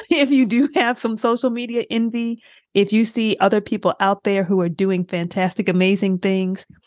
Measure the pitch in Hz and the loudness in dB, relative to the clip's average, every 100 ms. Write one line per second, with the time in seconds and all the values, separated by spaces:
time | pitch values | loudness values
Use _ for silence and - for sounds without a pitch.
0 | - 294 277 277 240 240 285 - 240 247 | 0 0 4 4 4 2 0 0 0 -2
1 | 226 220 240 240 254 233 240 233 - 226 | -4 -2 0 0 -2 -4 -4 -4 -2 -2
2 | 226 233 233 233 _ _ _ 196 202 214 | -2 -2 -4 -6 _ _ _ 0 2 2
3 | 226 - 220 - 196 208 208 214 190 - | 2 0 0 2 2 2 -2 -2 -2 0
4 | 196 196 208 196 180 190 175 165 190 185 | 0 0 -2 -2 0 0 0 0 0 0
5 | 180 175 170 - 185 - 190 180 185 196 | -2 -4 -4 -2 -2 -2 -2 2 2 2
6 | 196 185 190 190 185 190 - - | 0 0 0 0 -2 -6 -10 -20